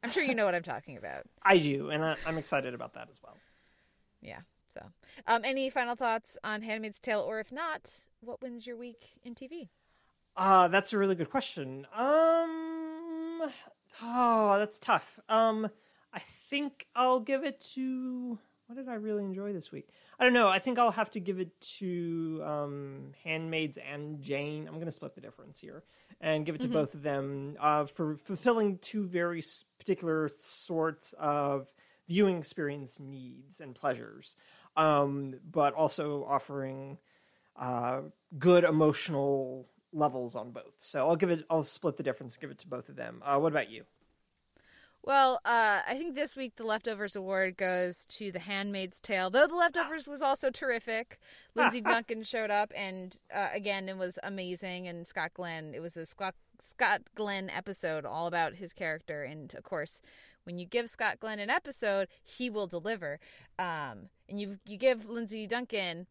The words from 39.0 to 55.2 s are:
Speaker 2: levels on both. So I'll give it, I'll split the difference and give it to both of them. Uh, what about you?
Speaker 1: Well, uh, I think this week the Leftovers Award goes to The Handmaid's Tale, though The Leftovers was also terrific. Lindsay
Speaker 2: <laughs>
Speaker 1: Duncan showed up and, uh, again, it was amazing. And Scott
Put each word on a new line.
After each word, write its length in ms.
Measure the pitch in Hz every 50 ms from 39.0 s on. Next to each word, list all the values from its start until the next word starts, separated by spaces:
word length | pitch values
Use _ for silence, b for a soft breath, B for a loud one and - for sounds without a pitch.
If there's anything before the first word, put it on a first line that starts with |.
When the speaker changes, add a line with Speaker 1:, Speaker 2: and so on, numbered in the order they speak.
| - - 160 139 139 139 139 135 135 127 131 131 127 _ _ _ _ _
Speaker 2:
levels 420 | - 151 151 143 123 131 123 120 113
on 160 | 120 107 120
both. 220 | 117 123 - - _ _
So 280 | - - - 147 131 156
I'll 80 | 170
give 140 | 160 196 180
it, 140 | 170 160 151 _
I'll 140 | 165 160 143
split 320 | - - - - 165 -
the 60 | -
difference 320 | 160 135 127 - 135 120 -
and 60 | -
give 100 | - 139
it 80 | 139 -
to 80 | - -
both 200 | 127 123 120 -
of 80 | 139
them. 260 | 131 120 117 117 120 -
Uh, 140 | 139 143 139
what 140 | 151 165
about 180 | 147 151 120 -
you? 140 | 110 - - _ _ _ _ _ _ _ _ _ _ _ _ _ _ b b b b b b b b b
Speaker 1:
Well, 340 | - - 269 277 269 262 254 - _
uh, 360 | 202 233 233 226 214 202 190 -
I 80 | - 233
think 180 | 269 330 349 269
this 220 | 269 285 - -
week 200 | 269 262 240 _
the 80 | - 226
Leftovers 520 | 220 214 220 - 233 220 196 208 202 -
Award 400 | 208 190 185 196 190 190 185 185
goes 480 | - 190 185 185 180 180 180 175 - - _
to 200 | - - 214 196
The 100 | 175 180
Handmaid's 600 | 170 202 202 196 202 202 202 196 190 185 - -
Tale, 300 | - - 208 190 185 185
though 160 | 185 254 294
The 80 | 294 330
Leftovers 520 | 349 339 349 - 349 330 285 320 320 262
was 140 | 285 285 269
also 300 | 269 269 269 269 - 269
terrific. 680 | 254 - 302 262 240 226 - - 226 220 240 _ - _ B B B B B B B
Lindsay 260 | - 294 214 226 247
Speaker 2:
<laughs> 0 |
Speaker 1:
Duncan 420 | 214 - 233 226 233 - 233 220 220
showed 260 | - - 226 220 208
up 220 | 208 208 208 214 -
and, 400 | - 202 190 185 190 185 185 - - _ _
uh, 160 | - 202 196 170 -
again, 340 | 202 196 208 196 196 190 185
it 80 | 190
was 220 | 190 185 180 185 -
amazing. 640 | - 202 196 196 185 180 180 175 - 185 180 180 180 180
And 180 | 175 170 170
Scott 260 | - - 190